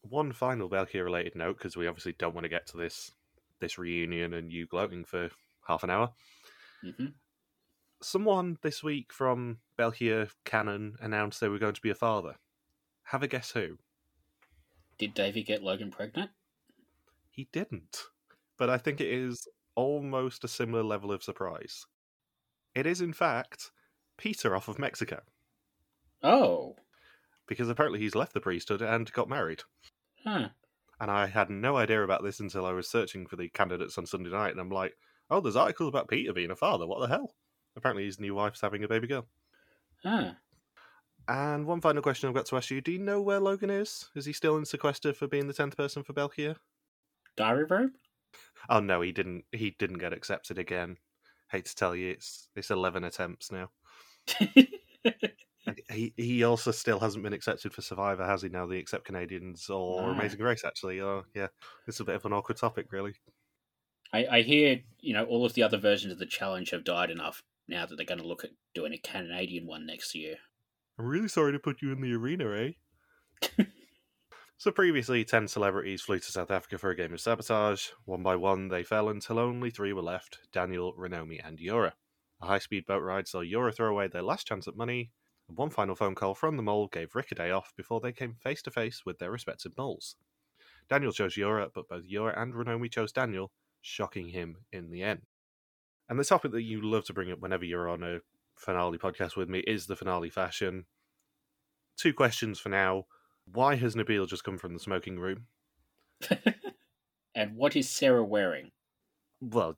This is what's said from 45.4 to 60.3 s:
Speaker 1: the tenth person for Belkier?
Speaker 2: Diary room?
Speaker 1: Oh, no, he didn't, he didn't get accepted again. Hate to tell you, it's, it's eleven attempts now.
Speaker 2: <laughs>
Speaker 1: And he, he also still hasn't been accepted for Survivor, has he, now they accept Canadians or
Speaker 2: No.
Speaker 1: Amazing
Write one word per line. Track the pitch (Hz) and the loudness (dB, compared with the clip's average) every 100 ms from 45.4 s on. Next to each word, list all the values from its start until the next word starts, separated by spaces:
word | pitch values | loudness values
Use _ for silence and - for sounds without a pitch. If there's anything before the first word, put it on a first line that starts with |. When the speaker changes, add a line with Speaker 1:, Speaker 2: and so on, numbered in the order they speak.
| 143 | 0
Speaker 1:
the | |
tenth | 139 143 - | 0 -2 0
person | 143 147 | -2 -4
for | 135 | -6
Belkier? | 143 143 - 147 160 _ _ _ _ _ _ _ - | -2 -2 -2 -4 -6 _ _ _ _ _ _ _ 0
Speaker 2:
Diary | 110 127 | 4 4
room? | 156 185 262 - _ _ _ - - - - | 4 4 4 0 _ _ _ -20 -20 -10 2
Speaker 1:
Oh, | 113 | 4
no, | 101 90 | 6 4
he | 87 | 2
didn't, | 92 92 90 - | 0 -2 -4 -8
he | 113 107 - | -4 -4 0
didn't | 98 87 | -2 -2
get | 87 | -6
accepted | 85 - 101 - 90 | -6 -4 -4 -4 -6
again. | 87 90 87 87 _ _ _ _ _ | -4 -2 -4 -8 _ _ _ _ _
Hate | 95 - | -4 -4
to | - | 0
tell | 92 | 0
you, | 87 92 | 2 -2
it's, | 95 - - - - | -6 -10 -16 -14 -8
it's | - | -2
eleven | 95 92 90 | 2 2 0
attempts | 87 - 90 - - | -4 -4 -6 -8 -10
now. | 95 92 _ _ - - _ - - | -10 -10 _ _ -20 -20 _ -4 0
Speaker 2:
<laughs> | 202 269 262 403 _ - 226 - - - - _ - | 8 10 10 8 _ -2 0 0 -2 -6 -20 _ -8
Speaker 1:
And | 104 - | -8 -6
he, | 107 113 - | -4 -4 -2
he | 120 123 | 0 4
also | 117 117 123 | 6 6 4
still | 110 - 107 | 0 2 2
hasn't | 110 104 | 2 0
been | 101 | -4
accepted | - - - 101 | -4 -2 -4 -4
for | - | -10
Survivor, | - 92 101 95 | -8 -2 0 0
has | 92 95 | 2 0
he, | 92 | 0
now | 90 90 | -4 -4
they | 92 | -4
accept | - 101 | -4 -6
Canadians | - 95 87 92 92 87 - | -6 -6 -6 -8 -10 -12 -6
or | 98 90 92 | -4 -2 -2
Speaker 2:
No. | 92 | 0
Speaker 1:
Amazing | 92 104 | 0 -2